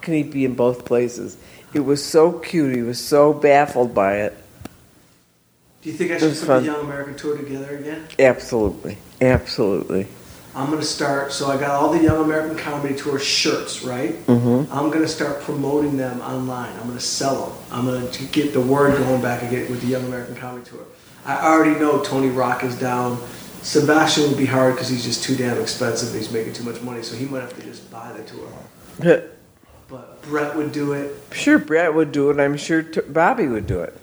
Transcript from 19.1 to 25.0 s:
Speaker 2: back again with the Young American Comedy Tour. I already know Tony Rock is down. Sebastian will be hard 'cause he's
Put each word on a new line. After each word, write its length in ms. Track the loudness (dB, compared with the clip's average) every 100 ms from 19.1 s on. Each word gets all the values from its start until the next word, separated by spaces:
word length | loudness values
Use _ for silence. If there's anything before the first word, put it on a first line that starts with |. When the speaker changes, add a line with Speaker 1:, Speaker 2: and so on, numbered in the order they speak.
| 2
Speaker 2:
back 200 | 0 -2
again 260 | -2 -4 -4
with 100 | -4
the 80 | -2
Young 160 | -2 -2
American 300 | -6 -8 -10
Comedy 300 | -12 -12 -14
Tour. 120 | -18 -20 -20 -20 -12 -6
I 220 | 0 4
already 320 | 6 6 4
know 200 | 2 2
Tony 240 | 0 0 2
Rock 340 | 2 0 0 -2
is 100 | -2
down. 420 | -2 0 -2 -4 -8 -14 -16 -14
Sebastian 600 | -2 2 4 6 4 4
will 140 | 2 2
be 100 | 2
hard 280 | 4 4 2
'cause 140 | 0
he's 160 | -2